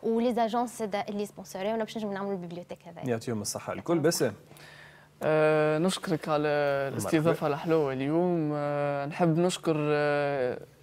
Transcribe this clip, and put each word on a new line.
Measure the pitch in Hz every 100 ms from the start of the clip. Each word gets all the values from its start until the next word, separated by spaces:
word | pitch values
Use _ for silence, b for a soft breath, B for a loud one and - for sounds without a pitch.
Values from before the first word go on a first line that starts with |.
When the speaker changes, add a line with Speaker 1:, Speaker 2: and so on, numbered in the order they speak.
Speaker 1:
ولي | 226 226 247
زاجونس | 233 226 233 240 -
زاد | 214 202 -
اللي | 202 202
سبونسوريونا | - 190 190 202 226
باش | 220 226
نجم | 214
نعملوا | 196 196
البيبليوتيك | 190 175 175 - - 175
هذا. | 170 127
Speaker 2:
يعطيهم | 113 123 110
الصحه | 95 101 -
الكل. | 95 123
Speaker 1:
يعطيهم | 170 147
Speaker 2:
بس | -
Speaker 1:
الصحة. | 127 107 - B B B B B B -
Speaker 3:
آه، | 151 156 156 156 151 156
نشكرك | 185 - - 156 165
على | 151
Speaker 2:
مرحبا. | 151 147 143 139 139
Speaker 3:
الاستضافه | 120 104 160 160 156 156
الحلوه | 143 175 160 143
اليوم. | 131 139 160 180 170 151
آه، | 147 147 143 143 143 143
نحب | 170 170 160
نشكر، | 180 - 170 156
آه، | 147 147 147 147 143 139 123 - - -